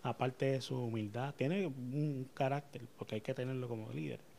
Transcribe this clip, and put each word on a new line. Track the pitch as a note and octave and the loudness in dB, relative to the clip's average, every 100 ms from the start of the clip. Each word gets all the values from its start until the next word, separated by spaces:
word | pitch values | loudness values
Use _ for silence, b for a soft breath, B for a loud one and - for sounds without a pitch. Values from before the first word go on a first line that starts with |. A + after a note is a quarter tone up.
aparte | B2 A2+ B2+ B2+ C3+ | -2 2 2 4 2
de | C3+ | 2
su | - B2+ | 0 -2
humildad, | A#2+ A2+ G#2 A2+ C3+ - | 0 0 0 -2 -2 2
tiene | C3+ G3 F#3 | 2 2 0
un | C3+ B2 C#3+ D3+ C3+ B2+ | -2 -2 0 2 0 -4
carácter, | - C3+ C#3+ - - A#2 - | 2 2 2 -2 -10 -10 -10
porque | - A2 | -4 -2
hay | |
que | - | -2
tenerlo | C3 B2+ C3 B2 | -2 -2 -2 -2
como | A2+ A2 | -4 -4
líder, | C3+ D3+ - - | -4 -4 -6 -12